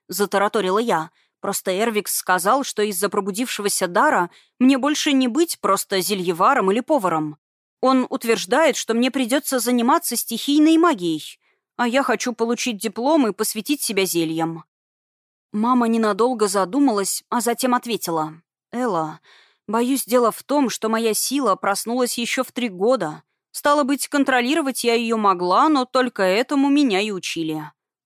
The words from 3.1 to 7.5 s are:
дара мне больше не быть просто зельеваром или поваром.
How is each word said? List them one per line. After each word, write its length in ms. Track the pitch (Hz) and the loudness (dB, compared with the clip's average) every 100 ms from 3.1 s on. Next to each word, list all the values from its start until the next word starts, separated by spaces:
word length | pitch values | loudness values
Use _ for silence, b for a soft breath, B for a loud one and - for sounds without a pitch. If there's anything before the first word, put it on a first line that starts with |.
| 202 196 190 254 - 202 - 226 | -2 -4 -4 -6 -4 -4 -2 -2
дара 440 | 175 294 233 175 b b - | 2 2 2 0 b b 2
мне 200 | 254 277 | 4 4
больше 340 | 277 302 311 | 2 0 0
не 160 | 269 254 | 2 2
быть 320 | 233 349 - | 2 0 0
просто 400 | 196 196 - 196 | 0 0 0 -2
зельеваром 720 | 175 202 175 170 214 269 190 | -2 -2 -2 2 2 4 2
или 80 | 214 | 0
поваром. 560 | 247 294 185 160 151 147 _ | 0 0 2 0 -2 -8 _